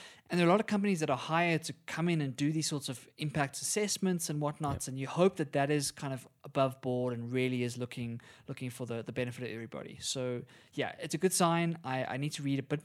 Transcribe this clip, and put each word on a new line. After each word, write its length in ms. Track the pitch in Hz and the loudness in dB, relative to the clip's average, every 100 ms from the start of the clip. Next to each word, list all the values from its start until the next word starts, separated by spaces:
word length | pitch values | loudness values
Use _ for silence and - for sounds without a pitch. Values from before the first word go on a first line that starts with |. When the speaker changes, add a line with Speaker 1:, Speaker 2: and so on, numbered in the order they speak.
| - - - | -20 -20 -2
Speaker 1:
And 120 | 175 | 4
there 60 | 170 | 6
are 40 | |
a 20 | |
lot 80 | 202 | 6
of 60 | 220 | 4
companies 320 | 208 202 175 | 2 2 2
that 100 | 151 | 2
are 60 | 127 | 0
hired 460 | - 165 175 160 | 2 2 4 2
to 80 | - - - | 0 -10 -8
come 220 | - 175 | -2 2
in 120 | 165 | 2
and 140 | 139 127 | 0 0
do 140 | 147 | 0
these 160 | 156 147 | 2 0
sorts 200 | 147 - | -2 -4
of 180 | 123 - - | -8 -12 -8
impact 420 | 156 151 135 - | -4 0 0 -2
assessments 680 | - 214 208 - 190 175 - | -2 0 0 0 0 0 -2
and 100 | 147 | -2
whatnots, 460 | 147 147 151 139 - | -2 -2 -2 -2 -4
Speaker 2:
Yep. 60 | |
Speaker 1:
and 60 | 131 | -6
you 80 | 131 | -2
hope 280 | 165 190 190 | 4 4 4
that 160 | 143 | 0
that 180 | 143 139 | 2 2
is 200 | 151 135 | 2 0
kind 220 | - 143 | -4 -6
of 120 | 131 - _ | -6 -10 _
above 360 | 147 143 135 127 | -4 2 2 2
board 320 | 131 123 123 | -2 0 0
and 200 | 117 117 | -2 -2
really 300 | 127 127 127 | 0 2 2
is 120 | 123 120 | 0 -2
looking, 420 | 123 - 117 117 - - - | -6 -6 -6 -8 -12 -16 -14
looking 220 | 135 127 | -8 -8
for 160 | 120 117 | -6 -6
the, 160 | 117 | -6
the 80 | 113 | -4
benefit 320 | 120 123 120 | -4 -4 -4
of 60 | 120 | -8
everybody. 480 | 113 113 - - - | -8 -8 -10 -12 -8
So, 420 | - 139 127 120 120 - - | -6 -4 -2 -4 -6 -16 -10
yeah, 180 | - 110 - | -4 -4 -4
it's 140 | 156 | -6
a 40 | 160 | 0
good 140 | 185 | 2
sign. 460 | - 170 170 170 170 | 4 4 4 2 -2
I, 200 | 131 131 | -2 -2
I 120 | - 127 | -2 -2
need 160 | 147 | -4
to 100 | - | -2
read 160 | 139 135 | -2 -2
a 40 | |
bit 180 | 131 147 | 0 -4